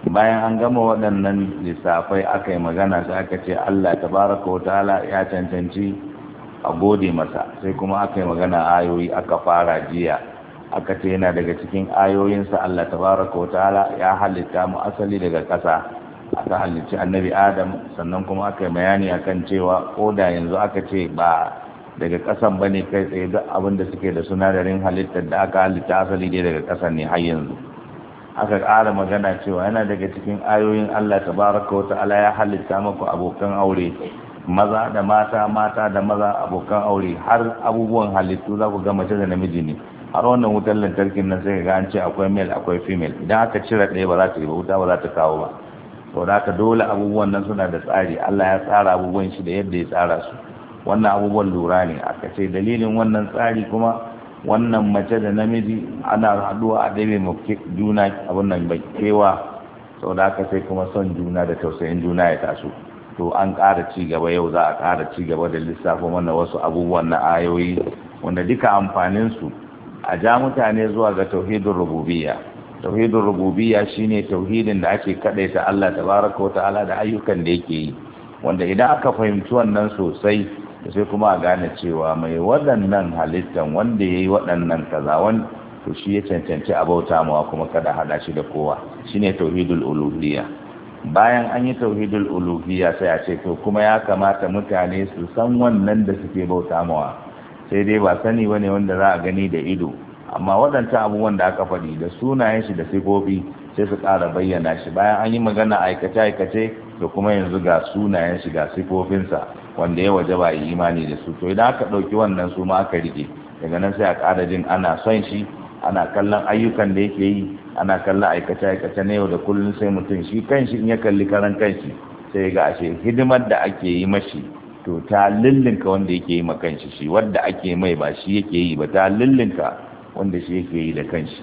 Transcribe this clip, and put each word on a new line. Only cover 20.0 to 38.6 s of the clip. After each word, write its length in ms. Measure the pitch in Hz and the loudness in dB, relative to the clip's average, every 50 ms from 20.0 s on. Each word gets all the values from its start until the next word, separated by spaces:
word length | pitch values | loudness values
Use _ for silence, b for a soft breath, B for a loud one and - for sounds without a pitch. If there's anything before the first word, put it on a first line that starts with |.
| 104 107 104 | 0 0 2
da 160 | 98 95 90 | 4 2 2
yanzu 240 | 87 87 85 85 90 | 2 0 -2 -2 0
aka 320 | 95 104 104 - 98 90 | 0 0 0 -2 -4 -6
ce 240 | - 98 95 87 80 | -2 -2 -2 -2 -2
ba 400 | 76 78 85 85 82 80 82 - - - - - - - - - - | -2 2 2 4 4 4 0 -2 -6 -12 -14 -16 -18 -18 -20 -18 -10
daga 240 | - - 85 85 87 - - | -6 -4 -2 -2 -2 -2 -2
ƙasan 320 | 104 - - 107 95 92 | -2 2 2 2 2 2
ba 80 | 98 98 | 0 2
ne 160 | 98 95 92 - - | 2 0 -2 -2 -2
kai 160 | 98 95 85 | -2 -2 -2
tsaye, 240 | 95 92 92 90 92 | -4 -4 -4 -2 -2
duk 80 | 104 110 - | -2 -4 -2
abin 320 | 90 95 95 98 101 92 | -4 -2 0 0 0 -2
da 40 | 92 90 | -2 -4
suke 240 | - 92 98 95 87 | -6 -4 -4 -2 -2
da 80 | 82 | -2
sinadarin 640 | 82 85 95 92 95 95 95 92 90 95 95 95 95 | -4 -4 -2 2 2 2 4 2 0 0 -2 0 0
halittar 400 | 95 90 95 95 92 - 92 87 80 82 | 0 0 -2 -4 -2 -4 -4 -4 -2 0
da 160 | 92 98 92 | 0 0 2
aka 160 | 92 95 92 | 4 2 2
halitta 400 | 95 92 87 - - 87 95 95 | 4 2 -2 -2 0 0 0 2
asali 240 | 90 98 90 92 90 | 0 -2 -2 -2 -2
dai 160 | 85 92 87 | -2 0 0
daga 320 | 87 80 78 - - 90 | 0 0 -2 -4 -4 -6
ƙasan 160 | - 92 85 82 | -2 -2 -2 -2
ne 160 | 78 78 78 | -2 -2 -2
har 80 | 82 87 | 0 0
yanzu. 380 | 85 85 82 78 73 - - - - - - - - - - - - - - - - - - | 0 0 0 -2 -4 -6 -10 -12 -14 -16 -16 -18 -18 -18 -18 -18 -18 -20 -20 -20 -20 -14 -6
Aka 240 | - 107 104 104 95 | -4 -2 0 0 0
ƙara 320 | - - 107 110 113 107 101 | 2 4 4 6 6 4 2
magana 480 | 98 95 92 98 104 101 98 92 90 | 0 0 0 0 0 0 0 -2 -2
cewa 240 | - 104 95 90 90 | -4 -4 -2 0 0
yana 240 | 101 107 113 110 101 | 0 0 0 0 0
daga 240 | 104 92 95 95 87 | -2 -4 -4 -6 -6
cikin 320 | 98 98 104 104 98 - | -6 -6 -6 -6 -4 -2
ayoyin 480 | - 107 107 107 107 107 107 107 101 - | 2 2 4 4 4 2 2 0 0 0
Allah 320 | 107 107 104 101 98 98 | 0 2 2 2 2 2
tabaraka 480 | 95 - 90 104 104 101 104 101 - 101 | 0 0 2 2 4 4 2 0 0 0
wa 160 | 98 98 98 | -2 0 0
ta'ala 260 | 101 101 101 101 101 | -2 -2 0 2 4
ya 160 | 101 101 90 90 | 4 4 4 4
halitta 400 | 104 107 101 101 90 - - 92 98 101 | 2 0 0 0 -4 -4 -2 -2 0 0
muku 240 | 104 95 90 - 87 | -2 -4 -2 -4 -4
abokan 480 | 85 85 90 87 85 - 98 101 98 | -2 -2 -2 -4 -2 -2 -2 -2 0
aure, 400 | 98 98 95 95 90 90 85 78 - - - - - - - - - - | 2 2 2 2 2 0 -2 -4 -6 -10 -12 -12 -14 -16 -16 -18 -12 -4
maza 440 | - 90 95 104 104 107 110 113 120 107 | -2 2 4 4 4 4 0 -2 -2 -2
da 80 | 107 98 | -2 2
mata, 460 | 98 107 107 107 104 113 110 107 107 | 4 4 4 4 2 0 0 0 0
mata 400 | 107 107 107 107 - - 107 104 | 0 0 0 0 0 0 -2 0
da 100 | 98 98 | 0 0
maza, 340 | 98 104 104 101 104 101 101 - - | 0 0 0 2 0 0 0 -2 -4
abokan 360 | - 90 92 92 - 101 104 101 | -4 -4 -6 -2 0 0 0 2
aure, 320 | 104 101 98 95 92 85 82 85 | 2 0 0 0 -2 -4 -6 2
har 300 | - 117 117 117 117 117 - - | 2 4 4 4 0 -4 -2 -2
abubuwan 500 | 117 113 113 113 110 113 117 107 104 95 | -2 0 0 0 0 2 2 2 2 2
halittu 420 | 95 92 92 95 - - - 104 | 0 2 0 -2 -4 -4 -6 -2
za 140 | 104 | 0